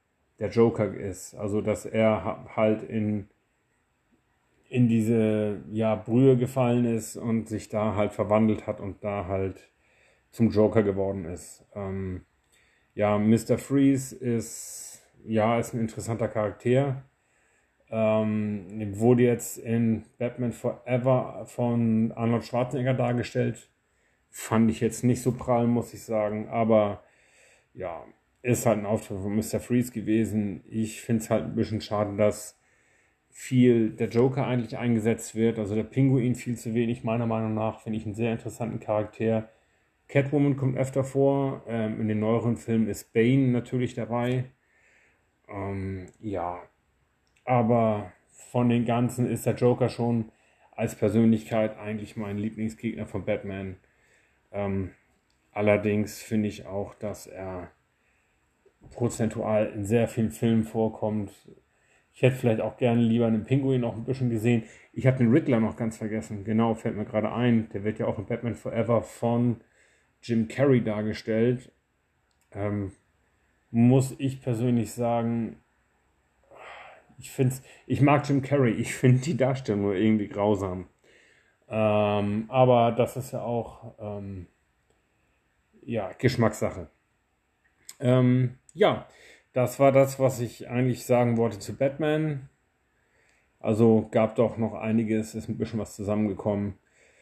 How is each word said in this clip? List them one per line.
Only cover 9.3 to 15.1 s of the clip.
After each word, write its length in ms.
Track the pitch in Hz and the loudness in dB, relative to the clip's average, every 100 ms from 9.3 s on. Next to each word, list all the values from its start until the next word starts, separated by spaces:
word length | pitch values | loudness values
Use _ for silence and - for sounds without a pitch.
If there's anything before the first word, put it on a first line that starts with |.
| 98 95 - _ _ _ _ _ _ _ | -4 -4 -6 _ _ _ _ _ _ _
zum 200 | - 110 | 0 2
Joker 320 | 98 107 110 | 4 4 4
geworden 420 | 101 95 95 98 | 2 0 -2 -4
ist. 400 | 85 87 - - _ | -8 -12 -14 -20 _
Ähm, 480 | 104 98 95 95 90 - _ _ _ _ _ _ | -10 -8 -6 -6 -8 -14 _ _ _ _ _ _
ja, 240 | - 104 104 | -2 0 4
Mister 400 | 107 110 - 113 | 4 4 2 -2
Freeze 560 | - 139 135 131 131 | 0 2 4 2 -2
ist, 880 | - 120 117 - - - - - - _ | -8 -4 -4 -4 -12 -14 -16 -18 -20 _